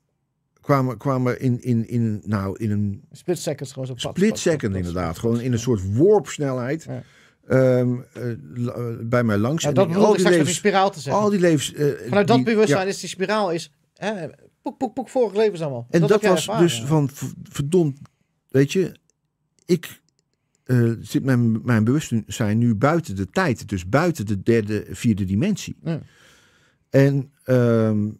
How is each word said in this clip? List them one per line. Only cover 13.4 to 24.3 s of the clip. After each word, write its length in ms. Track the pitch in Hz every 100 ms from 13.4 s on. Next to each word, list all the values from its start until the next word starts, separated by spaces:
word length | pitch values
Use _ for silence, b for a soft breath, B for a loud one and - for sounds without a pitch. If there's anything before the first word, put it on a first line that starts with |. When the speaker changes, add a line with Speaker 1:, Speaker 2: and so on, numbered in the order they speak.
| 196
Speaker 2:
is, 220 | 165 - _ _
hè, 340 | - 180 208 156 - _ _
poek, 160 | 294 -
poek, 160 | 247
poek, 160 | - 226
vorig 260 | 262 220 196
leven 180 | 220
is 80 | 175
allemaal. 260 | 156 123 120
Speaker 1:
En 100 | 170
Speaker 2:
Dat 100 | 156
Speaker 1:
dat 20 |
Speaker 2:
heb 100 | 208
jij 80 | 208
Speaker 1:
was 80 | 175
Speaker 2:
ervaren, 240 | 147 214 175
Speaker 1:
dus 100 | 117
Speaker 2:
ja. 80 | 135
Speaker 1:
van, 240 | 156 139
v-, 140 | - 131 -
verdomd, 560 | - - 143 180 156 131 - _ _ _ _
weet 220 | 131 139
je, 240 | 190 170 - _ _ _ _ _ _ -
ik, 360 | 175 - - _ _ _ _ _ _
eh, 280 | - 127 117 107
zit 220 | - 151
mijn, 380 | 127 123 117 110 113
mijn 180 | 113
bewustzijn 760 | 107 147 - 113 104 - 107 110
nu 180 | 120 104
buiten 400 | 135 165 - 98
de 140 | 95
tijd, 400 | - 180 117 98
dus 200 | 98 90
buiten 360 | 135 175 160
de 160 | 104